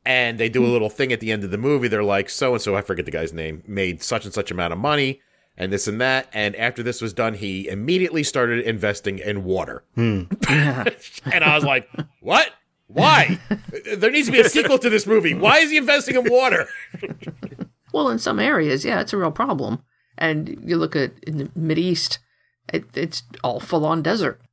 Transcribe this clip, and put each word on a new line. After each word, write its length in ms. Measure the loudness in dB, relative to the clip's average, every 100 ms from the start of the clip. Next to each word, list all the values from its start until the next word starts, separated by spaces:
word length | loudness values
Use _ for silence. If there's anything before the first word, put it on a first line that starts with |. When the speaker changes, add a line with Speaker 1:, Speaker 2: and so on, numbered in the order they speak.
| 0
Speaker 1:
And 320 | 2 2 0
they 100 | 0
do 160 | 2 2
a 20 |
little 180 | 2 0
thing 220 | 0 -2
at 80 | -2
the 100 | -2
end 100 | -2
of 80 | -2
the 60 | -2
movie. 320 | 0 2 2
They're 140 | 0 2
like, 240 | 0 -2
"So-and-so," 440 | -2 0 0 0 -2
I 40 |
forget 220 | -2 -4
the 80 | -4
guy's 220 | -6 -6
name, 300 | -6 -8 -8 -8
"made 340 | -4 -2 -4
such 220 | -6 -6
and 100 | -4
such 160 | -6 -4
amount 220 | -4 -4
of 80 | -2
money 400 | 0 0 0 -4 _ _ _ -8
and 160 | -4
this 160 | -4 -4
and 100 | -2
that." 300 | 0 0 -2
And 240 | -4 -4 -2
after 260 | -4 -4
this 180 | -6 -6
was 100 | -6
done, 220 | -2 -4
he 340 | -4 -6 -6 -6
immediately 560 | -6 -2 0 0 0
started 400 | -2 0 0 0 -2
investing 540 | -2 -2 -2 -4 -6
in 240 | -4 -4
water. 400 | -2 -2 -2 -8 -8 0
Speaker 2:
Hmm. 260 | 0 0 -2 -4 0
Speaker 1:
<laughs> 0 |
And 920 | 2 2 0 -2 -4 -8 -14 -4 0
I 120 | 2 2
was 100 | 2
like, 240 | 0 -2 -10 -12 _
"What? 300 | 0 2 2 -2 _ _ _
Why? 520 | 2 6 6 6 0 -4 -6 -6 -12 -8 0
There 140 | 2
needs 160 | 4 4
to 40 |
be 80 | 6
a 80 | 6
sequel 300 | 6 4 4
to 120 | 4
this 160 | 2 4
movie. 260 | 4 4
Why 240 | 2 4 6
is 140 | 4
he 40 | 2
investing 380 | 2 2 2 0
in 160 | 4
water?" 360 | 4 4 2 -2 -8 -16 -14
<laughs> 80 | -12 -12 -14 -14 -14 -14 -16 _ _
Speaker 3:
Well, 180 | -2 0
in 100 | 0
some 200 | -2 0
areas, 440 | 0 2 2 0
yeah, 160 | 0 -2
it's 140 | -2
a 40 | -2
real 140 | -2
problem. 500 | -2 -2 -2 -4 -6 -8 _ _ -4
And 420 | -2 -2 -4 -8
you 140 | -4 -2
look 180 | 0 -2
at 160 | -4 -6
in 140 | -8 -6
the 80 | -6 -4
Mideast, 600 | -2 0 0 0 -2 -6 _ _ _ _ -8
it, 100 | -8 -8
it's 300 | -8 -8 -8 -14 -6
all 160 | -4 -4
full-on 420 | -2 0 0 0
desert. 400 | 0 0 -2 -4 _